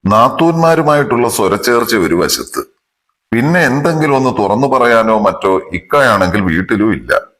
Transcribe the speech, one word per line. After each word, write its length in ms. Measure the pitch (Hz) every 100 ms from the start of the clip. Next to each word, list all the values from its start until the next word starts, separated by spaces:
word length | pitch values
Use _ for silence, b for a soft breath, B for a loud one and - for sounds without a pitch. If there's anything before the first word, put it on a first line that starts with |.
നാത്തൂന്മാരുമായിട്ടുള്ള 1300 | 92 107 127 - 165 165 165 165 151 147 143 117 120 113
സ്വരച്ചേർച്ച 580 | 95 101 - 120 117 110 82
ഒരു 140 | 85
വശത്ത്, 400 | 80 - - - - _ _ _ _ _ _
പിന്നെ 320 | 113 139 175 147
എന്തെങ്കിലും 440 | 135 156 156 151 135
ഒന്ന് 120 | 127 117
തുറന്നു 300 | 98 107 135
പറയാനോ 440 | 127 120 113 110 107 104
മറ്റോ 260 | - 98 95 - 92
ഇക്കയാണെങ്കിൽ 640 | - 147 131 101 92 101 92
വീട്ടിലും 420 | 82 92 107 107 -
ഇല്ല. 220 | - - -